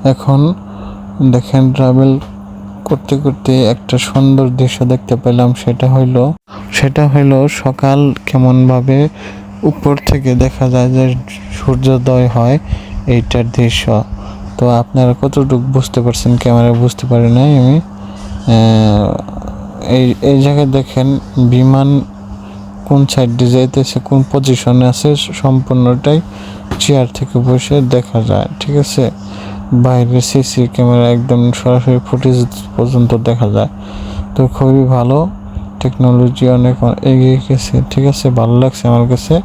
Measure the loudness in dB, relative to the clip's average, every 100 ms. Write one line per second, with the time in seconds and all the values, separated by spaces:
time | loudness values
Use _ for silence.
0 | 0 0 2 2 2 -2 -10 -14 -14 -14
1 | -14 0 2 2 0 2 2 2 2 4
2 | 2 2 -4 -16 -16 -16 -16 -14 -6 -6
3 | -2 -2 -2 -4 0 2 2 0 -2 -4
4 | 0 2 4 4 2 0 -2 0 -2 -2
5 | -2 -2 0 2 2 0 -2 0 2 2
6 | 2 2 0 -2 _ -16 -8 -2 0 2
7 | 2 4 4 4 2 0 -4 -2 0 2
8 | 2 0 -2 2 4 4 4 2 2 2
9 | 0 -4 -16 -16 -18 -4 -4 0 -2 -2
10 | 0 -2 0 0 0 0 0 2 2 2
11 | 0 -2 -8 -14 -12 -6 -2 0 2 0
12 | 2 2 2 2 2 0 -2 -8 -8 -8
13 | 0 0 0 -2 -2 0 0 0 0 -2
14 | -2 -10 -12 -14 -12 -2 0 2 0 0
15 | 0 2 0 0 0 0 0 -2 0 -2
16 | -2 0 0 2 2 4 4 2 0 -2
17 | -2 2 4 4 4 4 4 2 0 -12
18 | -16 -14 -12 -8 2 4 4 4 2 2
19 | 0 -4 -8 -12 -12 -12 -14 -12 -2 2
20 | 2 0 2 2 2 2 2 0 -2 -2
21 | 0 -2 -4 0 2 4 4 4 4 2
22 | -2 -12 -16 -16 -16 -16 -16 -16 0 2
23 | 2 2 0 2 2 2 2 0 -2 -4
24 | 0 0 2 0 0 0 2 2 2 2
25 | 0 0 -4 -4 0 0 0 0 2 0
26 | 2 0 -2 -12 -16 -16 -12 -6 0 2
27 | 0 -4 -4 -2 0 0 0 0 2 0
28 | 0 -2 0 -2 -2 -6 -4 -2 0 0
29 | -2 -4 -14 -14 -12 -12 -2 2 2 2
30 | 2 0 0 0 0 0 -2 2 2 4
31 | 4 2 0 2 2 0 0 0 2 0
32 | 0 -2 0 2 0 -4 -10 -4 0 2
33 | 2 2 0 0 0 0 -2 -6 -14 -12
34 | -10 -10 -8 -2 -2 0 2 4 2 2
35 | 2 0 -2 -6 -12 -12 -12 -6 -6 0
36 | 2 4 2 2 2 2 2 2 0 0
37 | 2 4 4 2 0 -2 0 -2 -2 0
38 | 0 0 0 0 2 2 2 0 0 2
39 | 2 -2 0 -2